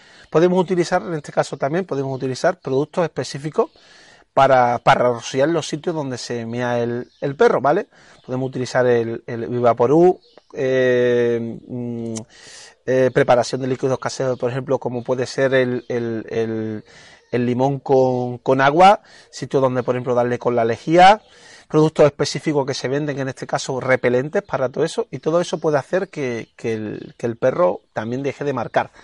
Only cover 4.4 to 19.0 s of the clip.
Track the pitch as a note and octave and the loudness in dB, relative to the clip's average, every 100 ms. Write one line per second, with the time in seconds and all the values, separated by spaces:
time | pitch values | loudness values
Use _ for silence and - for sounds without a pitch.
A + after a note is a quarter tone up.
4.4 | C3+ C3 B2 A#2+ - C3+ B2 A#2 - C3 | 4 6 4 2 2 4 2 0 -4 0
5.4 | D3 E3+ - D3+ F3+ D#3+ C3+ B2 - A#2+ | 0 0 -4 -6 -6 -6 -6 -8 -8 -8
6.4 | A2+ A#2+ B2 A#2+ A#2+ A#2+ - _ C#3+ C#3 | -6 -4 -2 -2 -2 -4 -10 _ -6 2
7.4 | A#3 D#3 C3+ F3 - _ - - - B2+ | 2 2 2 0 -2 _ -20 -20 -8 -6
8.4 | C3 C3 B2 C3 B2 A#2+ A2+ A#2 - A#2 | -4 -6 -2 0 2 2 0 -6 -10 -8
9.4 | A2+ B2 A#2+ A#2 A#2+ D#3 F3+ F3+ _ _ | -6 0 2 4 4 6 4 2 _ _
10.4 | _ - C3 C3 B2+ B2 B2 A#2+ A#2+ A#2 | _ -4 0 2 4 4 2 2 2 0
11.4 | A#2 A#2 - B2 A#2+ A#2 A#2 A2 A2+ - | -4 -10 -12 -10 -8 -8 -8 -8 -12 -18
12.4 | - - - _ - C3 B2+ C#3+ B2+ B2 | -20 -20 -20 _ -2 2 2 2 4 2
13.4 | A#2 C3 C3 C3 C3+ B2+ B2+ - C3 A#2+ | 2 -4 -4 -2 -2 -2 -6 -4 -4 -4
14.4 | B2 C3 C3 C3 B2+ B2 A#2 B2+ A#2+ - | -4 -4 -4 -4 -4 -6 -4 -4 -4 -2
15.4 | C3+ C3 B2 B2 - B2 A#2 A2+ - A2+ | 2 2 2 -2 -4 -6 -4 -6 -6 -4
16.4 | A2 A2 A2 G#2+ - - - - _ A#2+ | -4 -4 -6 -8 -12 -20 -20 -20 _ -2
17.4 | B2 B2 C3+ C#3 - C3 C3 B2+ B2 B2 | 0 0 0 -2 2 2 4 0 -4 -4
18.4 | - C3+ C3+ D#3 F#3 G#3+ | 0 2 4 6 6 6